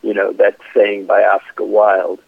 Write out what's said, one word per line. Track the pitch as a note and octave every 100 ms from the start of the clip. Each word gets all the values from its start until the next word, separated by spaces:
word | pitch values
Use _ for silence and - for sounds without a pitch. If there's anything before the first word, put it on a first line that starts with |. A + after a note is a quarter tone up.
you | G#2+
know, | G2+ G2
that | F#2 F2 - -
saying | - G#2 G2+ F#2
by | G2
Oscar | G2+ F#2+ - -
Wilde | - G#2 G#2 F#2+ F2 F#2